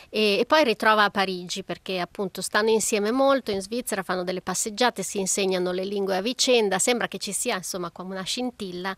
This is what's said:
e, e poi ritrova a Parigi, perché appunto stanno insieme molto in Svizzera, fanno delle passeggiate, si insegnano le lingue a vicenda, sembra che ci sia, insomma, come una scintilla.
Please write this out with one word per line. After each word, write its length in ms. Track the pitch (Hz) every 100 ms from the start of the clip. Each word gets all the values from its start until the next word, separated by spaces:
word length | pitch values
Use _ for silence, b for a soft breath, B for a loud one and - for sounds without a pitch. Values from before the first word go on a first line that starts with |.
| B
e, 300 | 220 214 202
e 60 | 247
poi 200 | 311 285
ritrova 400 | 208 220 214 202
a 40 |
Parigi, 540 | 208 190 185 180 -
perché 340 | 185 175 - 185
appunto 420 | 175 - 196 -
stanno 300 | 185 214 220
insieme 400 | 220 - 214 208
molto 400 | 254 269 269 -
in 100 | 196
Svizzera, 420 | 196 233 240 202
fanno 220 | 185 190 180
delle 160 | 180
passeggiate, 600 | - 180 - 208 247 233
si 160 | 185 202
insegnano 540 | 185 190 190 185 180
le 140 | 180 190
lingue 320 | 202 190 185
a 40 |
vicenda, 560 | 202 247 - 247 208 190
sembra 300 | - 240 190
che 120 | 190
ci 100 | -
sia, 240 | 190 247 202
insomma, 360 | 165 190 175
come 200 | - 185
una 120 | 190
scintilla. 680 | 185 - 254 - 196 175 185